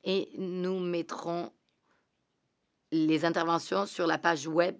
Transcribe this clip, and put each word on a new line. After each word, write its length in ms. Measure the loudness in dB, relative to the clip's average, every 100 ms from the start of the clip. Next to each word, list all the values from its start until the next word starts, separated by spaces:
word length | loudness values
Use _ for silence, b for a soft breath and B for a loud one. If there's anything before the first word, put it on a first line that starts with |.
et 260 | 0 -2 -2 -6
nous 440 | -6 -4 -2 -2
mettrons 680 | -2 -2 -4 -6 -6 -6 -6 _ _ _ _ _ _ _ _ _ _ _ _ _ _
les 320 | 0 4 4
interventions 640 | 4 2 2 0 0 -2 -2
sur 200 | -2 0
la 120 | 2
page 280 | 2 0 0
web 320 | 2 2 0